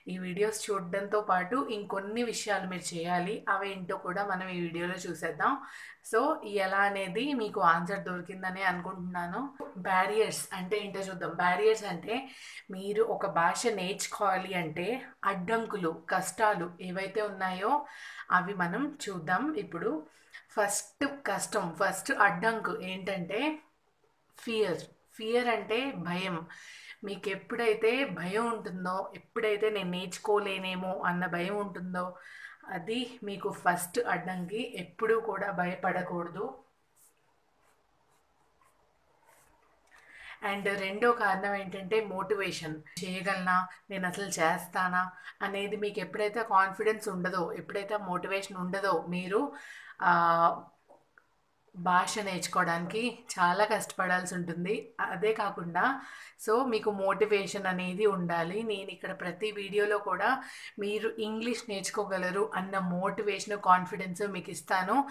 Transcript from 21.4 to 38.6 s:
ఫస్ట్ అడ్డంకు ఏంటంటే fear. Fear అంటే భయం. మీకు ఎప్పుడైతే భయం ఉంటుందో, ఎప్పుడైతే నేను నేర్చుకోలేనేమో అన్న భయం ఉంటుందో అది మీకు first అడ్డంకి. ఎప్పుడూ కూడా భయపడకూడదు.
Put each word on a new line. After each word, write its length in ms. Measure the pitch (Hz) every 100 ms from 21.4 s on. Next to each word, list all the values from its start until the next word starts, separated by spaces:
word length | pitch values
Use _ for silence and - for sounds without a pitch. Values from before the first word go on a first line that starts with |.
| - 214 180 156
ఫస్ట్ 320 | 196 185 -
అడ్డంకు 680 | - 202 175 220 226 180 175
ఏంటంటే 800 | 185 185 190 185 175 208 294 311 - _ _ _ _ _ _ -
fear. 440 | - 220 196 165 - _ _
Fear 340 | - 220 240 240
అంటే 440 | 214 196 226 277
భయం. 560 | 190 165 175 190 165 170 - - - - -
మీకు 260 | 202 196 202
ఎప్పుడైతే 760 | 185 - 233 233 214 220 254 277
భయం 480 | 175 175 208 233
ఉంటుందో, 580 | 220 196 180 180 185 190 190
ఎప్పుడైతే 540 | - 226 214 202 214
నేను 200 | 208 180
నేర్చుకోలేనేమో 1120 | 180 185 - - 208 202 190 185 185 185 185
అన్న 260 | 185 175 180
భయం 320 | 175 180 208
ఉంటుందో 580 | 202 180 180 180 180 180 - - - - 294
అది 520 | 180 165 240 240 -
మీకు 260 | 202 196 202
first 500 | - 185 175 - 240 208
అడ్డంకి. 680 | 175 175 185 175 214 254 -
ఎప్పుడూ 400 | - - 220 226
కూడా 320 | 214 190 202
భయపడకూడదు. 1040 | 180 175 180 190 180 180 175 170 170 247 - - _ _ _ - _ _ _ _ _ _ _ _ _ _ _ _ _ _ _